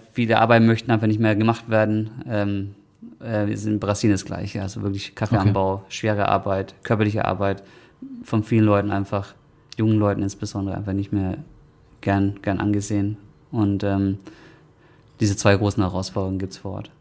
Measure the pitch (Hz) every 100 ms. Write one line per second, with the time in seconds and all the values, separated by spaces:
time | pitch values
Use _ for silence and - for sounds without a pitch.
0 | - - 113 110 113 117 113 110 - 110
1 | 110 107 110 104 110 113 - 110 107 110
2 | 107 127 - 107 101 101 101 - _ _
3 | - - 117 107 104 107 107 107 98 101
4 | 110 95 - 90 98 107 95 110 101 98
5 | - - 110 104 101 98 95 98 - -
6 | 110 104 - 95 101 98 98 - - 110
7 | 104 104 - 95 98 95 - - - -
8 | - - - 110 - 113 107 101 101 98
9 | 98 101 98 - _ _ - - 110 107
10 | 104 101 98 - 101 98 98 95 104 98
11 | 98 104 92 - - - - _ _ -
12 | - 98 98 101 101 95 98 101 101 104
13 | 101 107 - _ - 117 101 98 101 98
14 | 98 98 - - - - _ _ _ _
15 | _ - 107 101 104 101 104 101 92 92
16 | 95 101 95 95 95 - 98 98 107 _